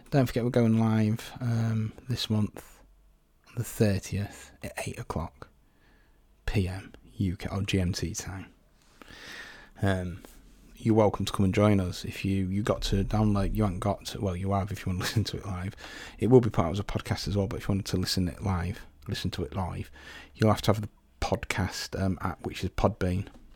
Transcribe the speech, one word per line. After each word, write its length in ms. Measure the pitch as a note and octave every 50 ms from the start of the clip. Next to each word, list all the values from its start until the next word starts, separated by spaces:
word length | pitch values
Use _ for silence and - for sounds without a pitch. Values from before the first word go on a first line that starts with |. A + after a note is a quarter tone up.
| - -
don't 140 | - C#3 B2+
forget 180 | - - B2 A2+
we're 60 | B2
going 280 | - A#2+ A#2 A2+ A2
live, 540 | A2+ A2+ A2 A2 A2 G#2+ G#2+ A2 - - - - -
um, 540 | B2+ A#2 A2+ A2+ A2+ A2+ A2+ A2 G#2+ G#2+ - - - -
this 200 | A#2 - - -
month, 520 | A2 G#2+ G#2 - - - - - - - - _ _ _ _ _ _ _ _ _ _ _ _
on 60 | - -
the 80 | A#2 A2
thirtieth 880 | - - - A2+ G#2 G2 G2 - - F#2+ F#2+ G2+ - - - - - - -
at 120 | - - - - -
eight 140 | - - A#2+
o'clock 480 | B2+ - - D2+ D#2 - - - - - _ _ _ _ _ _ _ _ _ _ _ _ _ _ _ _ _ _ -
P 220 | - - G#2+ F2+
M 240 | F2+ F#2 G2 - - - - - - -
U 220 | - G2 F2+ F2
K 100 | - - -
or 120 | - F#2+
G 180 | F#2+ - - F#2+
M 140 | F2+ F2 -
T 200 | - - D#2+ -
time. 340 | - - F2+ F#2+ F#2+ E2+ - _ _ _ _ _ _ _ _ _ - - - - - - - - - - - - - - - - -
Um, 400 | G2+ G2 F#2+ F#2 F2+ F2 E2+ - - - - - - - - - - - -
you're 180 | - - A2+ G#2+
welcome 320 | A2 G#2+ G2 - - F#2+
to 60 | -
come 140 | - - G2
and 80 | F#2+ F2+
join 260 | G2+ G#2 G#2 G#2 G2
us. 240 | F#2 F2 - - -
If 220 | G2+ - - -
you, 240 | G2 F#2+ G2 F#2+ F#2
you 120 | F#2+ G2+
got 200 | G#2+ G#2 - - -
to 220 | - G2+ G2 G2
download, 500 | - G#2+ G#2+ G#2+ G#2 G2+ G2+ G2 - -
you 80 | G#2+ G#2+
haven't 160 | F#2+ F2 F#2+
got 260 | - G2+ F#2+ - -
to, 140 | - - -
well, 140 | A2+ F#2+ F2
you 160 | F2+ F#2+ G2
have 200 | G2+ G2 F#2 G2+
if 140 | F#2+ - -
you 60 | F#2+
want 80 | F2+ F2+
to 40 | F2+
<laughs> 40 |
listen 160 | - - A2 G2+
to 140 | - -
it 80 | A2+ -
live. 300 | G#2+ F#2 F2+ F#2 G2 - - - - - - - - - -
It 80 | G2+
will 140 | A2 B2+ B2
be 80 | A#2 G2+
part 220 | - - E2+ D#2+
of 60 | F2+
the 60 | G2+ G2
podcast 440 | - - - - - - - -
as 100 | F2+ G2
well, 100 | G2+ G2
but 100 | F#2 -
if 60 | - -
you 60 | -
wanted 160 | G2+ F#2+ -
to 100 | - -
listen 300 | F#2 F#2 - - F#2+ F#2
it 160 | E2+ - - G#2
live, 420 | F#2+ F#2+ F2 F2+ F2+ - - - - - - -
listen 240 | - - - - F#2
to 120 | - - E2
it 120 | - -
live, 340 | G#2 F2+ E2+ F2+ F2+ F2+ - - - - - - - - - -
you'll 160 | - A2 G#2+
have 100 | G2+ - -
to 100 | A2 G2+
have 80 | G#2+
the 80 | G#2 - _ _ _ _ _ -
podcast, 800 | - - - - - - - - F#2 - - - - - - -
um, 200 | F#2+ F#2+ F2 -
app, 240 | - F#2 D#2 - -
which 180 | - - - F#2+
is 60 | F2+
Podbean. 560 | - - - G2 G2+ - F#2+ F2+ F2+ F#2+ G2+ - - - - - -